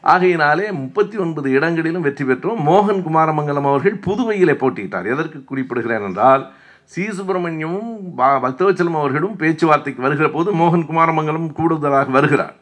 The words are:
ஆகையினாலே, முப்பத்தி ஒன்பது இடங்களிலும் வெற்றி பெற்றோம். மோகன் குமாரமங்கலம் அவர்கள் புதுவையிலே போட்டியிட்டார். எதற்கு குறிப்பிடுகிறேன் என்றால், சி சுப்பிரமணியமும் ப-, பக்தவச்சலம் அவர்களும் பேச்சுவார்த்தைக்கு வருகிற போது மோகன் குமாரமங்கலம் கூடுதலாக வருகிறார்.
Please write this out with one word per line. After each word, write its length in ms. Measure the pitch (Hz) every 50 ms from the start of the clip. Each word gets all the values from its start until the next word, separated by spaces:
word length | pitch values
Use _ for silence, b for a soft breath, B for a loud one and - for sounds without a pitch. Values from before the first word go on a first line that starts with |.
ஆகையினாலே, 680 | - - 160 185 180 185 175 160 151 147 151 165 202 214
முப்பத்தி 460 | 196 151 131 131 - 202 202 180 208
ஒன்பது 340 | 214 185 165 160 151 139 135
இடங்களிலும் 500 | 131 135 151 165 170 165 165 160 165 185
வெற்றி 240 | 165 143 139 - 143
பெற்றோம். 420 | 127 127 127 - 175 233 226 147
மோகன் 360 | 147 170 202 190 208 208 190 165
குமாரமங்கலம் 600 | 160 160 160 160 156 165 151 147 147 143 143 139
அவர்கள் 360 | 139 139 139 143 202 220 - -
புதுவையிலே 480 | 170 202 233 247 226 214 196 180 160 139
போட்டியிட்டார். 520 | - 127 131 95 107 101 90 104 92 87
எதற்கு 500 | 104 127 147 165 160 147 143 131 _ 135
குறிப்பிடுகிறேன் 500 | 135 127 131 123 123 117 117 117 110 101
என்றால், 460 | 98 90 101 113 131 135 135 - B B B B B B B B
சி 280 | _ - 170 190 214
சுப்பிரமணியமும் 1040 | 208 185 196 185 190 185 175 170 160 156 156 160 175 196 220 233 226 214 190 180 151
ப-, 240 | 123 127 135 139 135 127
பக்தவச்சலம் 500 | 127 135 - 185 202 185 180 175 170 165
அவர்களும் 420 | 156 147 135 131 151 165 202 220
பேச்சுவார்த்தைக்கு 680 | 165 156 160 160 156 170 160 151 143 - 143 127 117
வருகிற 280 | 127 135 151 143 156 147
போது 260 | - 151 170 - 151
மோகன் 280 | 165 170 175 170 175 165
குமாரமங்கலம் 680 | 143 156 165 165 160 160 156 156 151 151 160 165 160
கூடுதலாக 600 | - - 165 165 165 156 147 143 139 139 139 -
வருகிறார். 440 | 131 139 143 151 151 113 82 - - _